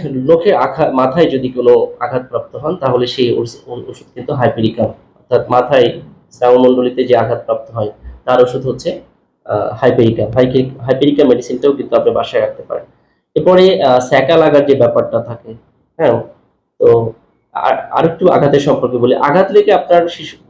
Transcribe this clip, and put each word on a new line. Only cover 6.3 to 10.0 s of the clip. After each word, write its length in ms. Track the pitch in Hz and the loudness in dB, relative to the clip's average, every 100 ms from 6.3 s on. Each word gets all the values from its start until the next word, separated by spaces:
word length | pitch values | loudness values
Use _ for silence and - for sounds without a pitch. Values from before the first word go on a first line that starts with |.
শ্রাবণমণ্ডলীতে 720 | - 123 123 127 127 123 131 | -2 2 4 4 2 0 -2
যে 120 | 120 117 | 0 0
আঘাতপ্রাপ্ত 560 | 113 113 - 113 - | 0 -4 -4 -6 -6
হয়, 200 | 113 104 - - - - | -8 -8 -8 -20 -14 -2
তার 180 | 127 | 2
ওষুধ 240 | 123 135 131 | 2 0 -6
হচ্ছে, 340 | 123 170 - - _ _ _ - | -6 -6 -10 -14 _ _ _ -6
আহ, 280 | 104 104 | -6 -4
হাইপেরিকা। 520 | 113 127 127 | -2 0 2